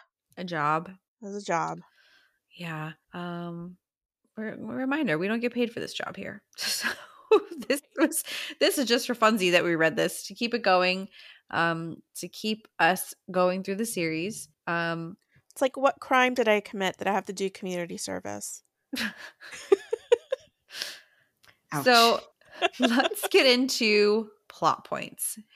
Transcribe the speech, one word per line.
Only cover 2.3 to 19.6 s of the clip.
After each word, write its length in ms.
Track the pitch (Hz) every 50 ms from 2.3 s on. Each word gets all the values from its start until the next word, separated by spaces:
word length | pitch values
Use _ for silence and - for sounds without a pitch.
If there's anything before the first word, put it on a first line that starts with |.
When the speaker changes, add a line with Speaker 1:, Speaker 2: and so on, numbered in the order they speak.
| _ _ _ _ _
Speaker 1:
Yeah. 380 | - 175 165 160 156 156 160 156 _ _ _ -
Um, 640 | 175 175 175 175 170 170 170 170 170 170 180 180 _ _ _ _ _ _ _ _ _ _ _ -
re-, 160 | 220 220 220 -
reminder, 600 | - - 220 240 254 262 262 277 320 302 196 151
we 100 | 156 185 202
don't 100 | 226 233
get 120 | 240 240 247
paid 200 | 240 240 233 240
for 60 | -
this 140 | - - -
job 240 | - - - 185
here. 260 | 190 - - 196 208 _ _
<laughs> 40 | _
So 320 | - - - - - - 170 - - - - - - - - 440 370 - - 339 294 214
this 140 | - 269 277 _ _ -
was, 260 | - 320 - 330 - - - - - - - 294 -
this 180 | 277 349 -
is 100 | 311 254
just 200 | 214 240 262 -
for 80 | - 240
funsies 360 | - 220 220 226 208 185 180
that 120 | 175 170 -
we 120 | 175 170
read 200 | 156 160 160 156
this, 300 | 165 165 175 - - -
to 80 | - 196
keep 180 | - 240 226 233
it 80 | 233 233
going, 460 | 196 185 180 180 185 185 190 190 - _ - - - - - _ -
um, 520 | - 160 165 170 165 165 165 165 - - - _ -
to 120 | - - 180
keep 380 | - - - 214 214 214 _ _ _ -
us 340 | 175 165 185 180 - - - _ _ -
going 320 | 180 185 180 180 185 190 185
through 120 | 196 196
the 100 | 196 233
series. 640 | 226 - 185 170 160 160 160 170 208 220 - - - _ _ -
Um, 500 | 175 170 170 170 165 165 165 165 165 190 _ _ _ _ _ _ _
Speaker 2:
It's 120 | - -
like, 140 | 285 254 -
what 220 | 269 262 277 - -
crime 340 | - - 269 254 254 254 254
did 120 | 254 233
I 120 | 214 208 208
commit 380 | 208 - - 196 190 180 -
that 100 | - -
I 60 | 185 202
have 120 | 202 208
to 80 | - 190
do 160 | 190 196 190
community 480 | 190 - 208 185 180 175 175 175 185
service? 640 | - - 196 190 185 - 202 101 - - - - - _ _ _ _ _ - -
Speaker 1:
<laughs> 80 | - 226 196 - - - - _ _ - - - -